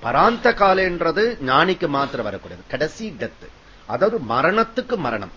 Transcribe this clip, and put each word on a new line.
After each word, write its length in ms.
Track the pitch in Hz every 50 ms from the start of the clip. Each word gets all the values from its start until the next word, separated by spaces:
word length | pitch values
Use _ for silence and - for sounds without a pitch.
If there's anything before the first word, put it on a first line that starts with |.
| -
பராந்த 500 | 117 120 139 170 214 233 226 - 247 226
காலேன்றது 840 | - 202 196 190 190 190 185 175 175 170 165 160 190 214 233 240 - 143
ஞானிக்கு 420 | 127 131 139 160 185 185 180 180 160
மாத்திரம் 380 | 143 139 139 135 - - 110
வரக்கூடியது, 380 | 104 98 95 - - - 90 - -
கடைசி 480 | - 127 147 156 - - 226 220 170 117
டெத். 280 | 120 110 - - - - - - - - - - -
அதாவது 480 | - 107 123 185 214 226 226 143 107 117
மரணத்துக்கு 640 | 123 139 165 190 220 226 226 - - 247 - 247
மரணம் 340 | 220 160 123 113 107 101 90 -